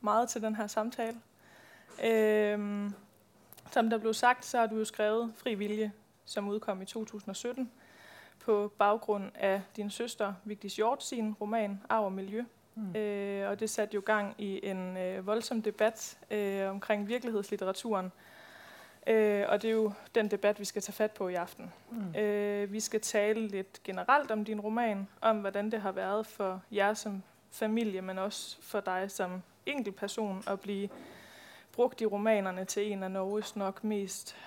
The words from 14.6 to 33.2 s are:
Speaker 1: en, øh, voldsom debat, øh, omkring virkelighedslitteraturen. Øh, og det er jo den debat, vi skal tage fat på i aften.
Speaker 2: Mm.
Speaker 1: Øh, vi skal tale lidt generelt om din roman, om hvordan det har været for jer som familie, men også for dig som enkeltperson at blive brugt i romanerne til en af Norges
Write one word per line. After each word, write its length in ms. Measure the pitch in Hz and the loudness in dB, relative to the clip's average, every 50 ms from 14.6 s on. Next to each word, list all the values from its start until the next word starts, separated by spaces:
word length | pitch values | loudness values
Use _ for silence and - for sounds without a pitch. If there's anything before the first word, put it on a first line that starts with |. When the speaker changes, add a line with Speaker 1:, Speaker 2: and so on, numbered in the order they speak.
| - | -4
Speaker 1:
en, 340 | 202 190 185 185 185 185 185 | -4 -4 -2 -4 -4 -4 -4
øh, 300 | 185 185 185 190 190 190 | -4 -4 -4 -4 -2 0
voldsom 340 | 214 233 226 - 254 226 | 0 0 0 0 -2 -2
debat, 560 | 220 214 208 - 214 220 220 - - - - - - - | 0 -2 2 4 2 2 2 0 -8 -12 -14 -16 -10 -6
øh, 380 | - 208 208 196 196 196 196 196 | -2 -2 0 0 0 0 -2 -2
omkring 380 | 196 202 - - 214 208 208 202 | -4 -4 0 0 0 2 2 0
virkelighedslitteraturen. 1040 | 240 247 247 240 226 208 196 - 214 196 196 185 190 - - 233 214 190 185 185 - - - - - - - - - - - - - - - - - - - - | -2 -2 -2 -2 -2 -2 -2 -2 -4 -2 -2 -2 -2 -2 -2 0 0 0 0 -4 -8 -12 -20 -20 -20 -20 -20 -20 -20 -20 -20 -20 -20 -20 -20 -20 -20 -4 2 4
Øh, 360 | 226 220 214 208 208 202 202 - | 6 6 6 6 6 4 4 4
og 140 | - 208 | 4 4
det 60 | 214 226 | 4 4
er 60 | 220 | 4
jo 180 | 220 220 208 202 - - - - | 4 4 2 0 -4 -12 -2 2
den 160 | 233 220 208 | 2 2 2
debat, 280 | 214 196 - 202 208 208 | 2 4 4 4 4 4
vi 60 | 202 | -2
skal 160 | 190 - 208 | -6 -4 -4
tage 120 | 196 - 202 | -6 -6 0
fat 180 | - 214 214 | 0 0 0
på 160 | - - 196 180 | 0 -2 -4 -2
i 80 | 180 | -2
aften. 380 | 175 170 - - - - 185 - - - - | -2 -4 -4 -8 -12 -14 -14 -14 -16 -16 -12
Speaker 2:
Mm. 240 | 233 233 202 180 160 | -8 -6 -6 -4 -2
Speaker 1:
Øh, 580 | 196 214 208 208 208 208 208 202 202 202 196 202 | 0 0 2 2 0 0 0 0 -2 -2 -2 -4
vi 60 | 220 | -4
skal 220 | 214 - - 214 | -4 -2 -2 -2
tale 460 | - - - 214 208 208 220 226 226 208 | -2 2 2 4 4 4 2 2 0 -2
lidt 360 | 196 190 190 - - - - | -4 -6 -6 -8 -12 -12 -10
generelt 480 | - 190 185 180 247 262 294 285 262 | -6 -6 -2 4 6 6 6 6 2
om 140 | 220 214 208 | 0 -2 0
din 160 | 220 220 208 | -2 -4 -4
roman, 460 | 202 214 220 233 240 226 208 196 196 196 - - | -2 -2 0 2 2 2 0 -2 -4 -8 -6 2
om 180 | - 220 220 214 | 4 4 4 4
hvordan 320 | 202 196 196 202 208 220 | 0 -2 -2 0 0 0
det 100 | 226 220 | -2 -2
har 100 | 202 196 | -2 -2
været 340 | 185 185 190 185 202 214 220 | -2 -2 -2 0 0 -2 -2
for 360 | - - - 208 190 185 185 180 - | -4 -4 -4 -4 -2 -4 -6 -8 -6
jer 220 | 214 202 196 202 214 | 0 2 2 2 2
som 300 | 214 - 214 196 190 185 - - _ _ _ | 0 -4 -6 -6 -6 -8 -12 -18 _ _ _
familie, 500 | - - 226 214 220 226 233 214 190 185 | -6 -2 0 2 2 2 2 0 -2 -4
men 160 | 185 185 190 190 | -4 -4 -4 -2
også 400 | 190 208 208 - - - - - | -2 -2 -4 -6 -8 -10 -12 -14
for 180 | - - - 208 | -10 -4 -4 -2
dig 320 | 196 190 185 185 190 196 | 0 0 0 0 -2 -2
som 300 | - - 202 180 185 185 - - - _ _ | -2 -2 -2 -2 -2 -6 -10 -12 -20 _ _
enkeltperson 800 | - 285 285 226 202 190 - - 196 - - 220 202 190 190 - - | -4 -2 -2 -2 -4 -4 -4 -6 -4 -2 -2 -2 -2 -2 -4 -4 -4
at 120 | 196 196 | -4 -4
blive 300 | - 196 202 196 202 208 - - - - - - - - - - - - - - - - | -4 -4 -4 -4 -4 -6 -8 -12 -16 -18 -18 -20 -20 -20 -20 -20 -20 -20 -20 -20 -20 -8
brugt 300 | - - 240 254 247 - | 0 2 2 2 2 0
i 40 | 226 | 0
romanerne 600 | 214 196 202 208 220 220 208 196 190 180 185 190 | 0 0 2 4 4 4 4 2 0 -2 -4 -6
til 260 | 190 - 208 202 214 | -4 -2 -2 -2 -2
en 120 | 202 196 190 | -2 -2 -4
af 80 | 190 | -4
Norges 440 | 190 196 | -2 -2